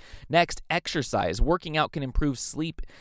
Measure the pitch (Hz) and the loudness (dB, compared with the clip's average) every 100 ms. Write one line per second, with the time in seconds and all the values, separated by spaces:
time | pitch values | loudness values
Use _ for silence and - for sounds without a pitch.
0 | - - - 165 170 - - 170 - 160 | -16 -16 0 2 2 -2 -2 -4 0 -2
1 | 123 104 90 101 135 180 165 156 151 160 | 0 0 0 2 4 2 0 0 0 -2
2 | 131 - 147 - - 139 160 - - - | 0 2 2 0 -6 -4 -4 -4 -10 -12